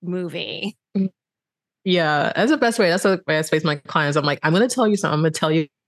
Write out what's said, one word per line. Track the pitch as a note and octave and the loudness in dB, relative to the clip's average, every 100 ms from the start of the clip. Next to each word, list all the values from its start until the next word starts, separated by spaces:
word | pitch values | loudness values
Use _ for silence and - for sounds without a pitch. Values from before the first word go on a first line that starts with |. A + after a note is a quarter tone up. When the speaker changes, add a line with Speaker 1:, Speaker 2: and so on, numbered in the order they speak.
Speaker 1:
movie. | F3 F#3 F3 E3+ - - G3 - _ G3+ | -8 -6 -6 -8 -10 -10 -10 -12 _ -2
Speaker 2:
Mm. | F#3+ _ _ _ _ _ _ _ | -2 _ _ _ _ _ _ _
Yeah, | G3 F3+ D#3 D3 - - | 0 2 2 0 0 0
that's | A3+ | 2
the | D#4 | 2
best | A#3+ A#3 | 0 2
way. | F3+ | 2
That's | F3+ | 2
the | G3+ F#3+ - | 2 0 0
way | D#3 | -2
I | |
space | D#3 D#3 | 0 0
my | D#3+ D3 | 0 -4
clients. | - E3+ D3 D3 | -4 -2 0 0
I'm | |
like, | C#3+ C#3+ | 0 0
"I'm | D#3 | 2
gonna | F3 A#3+ | 2 2
tell | B3+ A3 | 0 0
you | G3+ | 0
something. | D#3 | 0
I'm | D3+ | 0
gonna | E3 | 0
tell | D#3 D#3 | 0 0
you | D#3+ D3+ _ | 0 -2 _